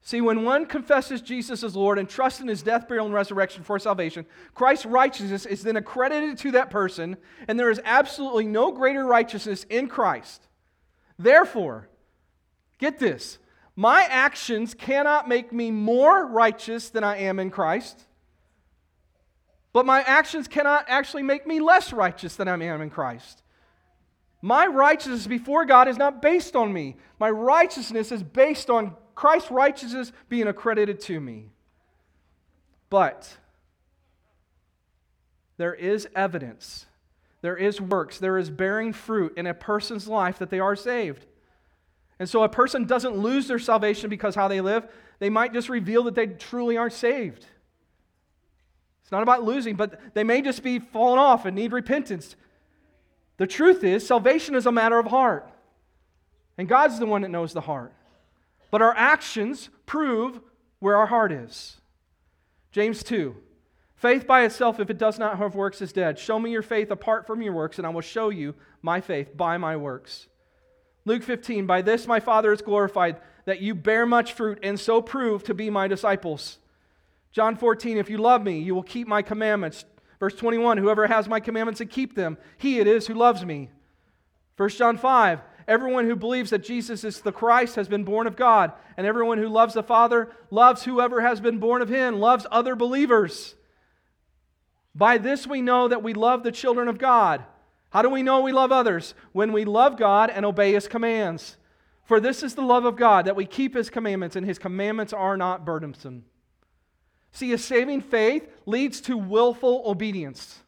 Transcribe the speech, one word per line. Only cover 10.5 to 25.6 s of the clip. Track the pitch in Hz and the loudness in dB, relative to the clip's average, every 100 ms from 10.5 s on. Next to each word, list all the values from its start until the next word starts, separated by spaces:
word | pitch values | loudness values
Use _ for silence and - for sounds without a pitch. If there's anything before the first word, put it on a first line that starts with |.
| _ _ _ _ _ _ - | _ _ _ _ _ _ -2
Therefore, | 196 302 381 233 165 110 - _ _ _ _ _ _ _ _ _ | 6 6 6 -2 -6 -8 -16 _ _ _ _ _ _ _ _ _
get | 285 302 | -6 0
this, | 240 131 - - _ _ _ - | -2 -2 -12 -20 _ _ _ 0
my | 220 311 | 4 6
actions | 349 262 277 - - 220 226 | 4 2 2 0 -6 -6 -6
cannot | - - 277 294 294 285 | -10 -2 0 2 0 0
make | 240 240 | -2 -2
me | 233 233 | -6 -4
more | 214 214 240 294 392 285 | -2 0 4 6 6 4
righteous | 226 226 226 - 233 - | 2 2 0 -10 -10 -6
than | 220 | -4
I | 208 202 | -2 -2
am | 196 190 | -4 -4
in | 190 | -6
Christ, | 190 160 190 - - _ _ _ _ _ _ _ _ _ _ _ _ _ _ _ _ _ | -2 -2 -2 -6 -20 _ _ _ _ _ _ _ _ _ _ _ _ _ _ _ _ _
but | 233 254 | 0 4
my | 269 | 2
actions | 262 277 302 320 254 | 4 2 2 -6 -4
cannot | 285 285 294 294 | -2 2 2 2
actually | 262 277 294 | -2 -2 -6
make | 269 285 294 | -2 -2 -2
me | 320 | 0
less | 311 370 - | 6 4 4
righteous | 240 185 180 175 - | -2 -2 -2 -14 -6
than | 185 | -4
I | 175 | -4
am | 165 156 | -6 -8
in | 156 | -8
Christ. | 156 131 120 - - _ _ _ _ _ _ _ _ _ _ | -6 -6 -8 -18 -20 _ _ _ _ _ _ _ _ _ _
My | 185 262 370 | 0 2 4
righteousness | 269 277 311 269 240 202 | 4 4 4 -2 -8 -6
before | 240 247 294 | -8 -2 0